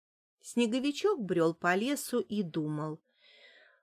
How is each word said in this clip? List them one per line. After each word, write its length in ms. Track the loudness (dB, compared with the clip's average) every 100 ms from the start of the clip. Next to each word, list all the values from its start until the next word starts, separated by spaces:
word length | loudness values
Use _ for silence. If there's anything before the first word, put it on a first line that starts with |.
| _ _ _ _
Снеговичок 800 | -6 0 2 2 -2 0 0 0
брел 340 | 0 2 2
по 200 | 2 2
лесу 460 | 2 2 -2 -2 -4
и 220 | -2 -4
думал: 600 | -2 -2 -4 -4 -6 -8 _ _ _ -20 -20 -20 _ _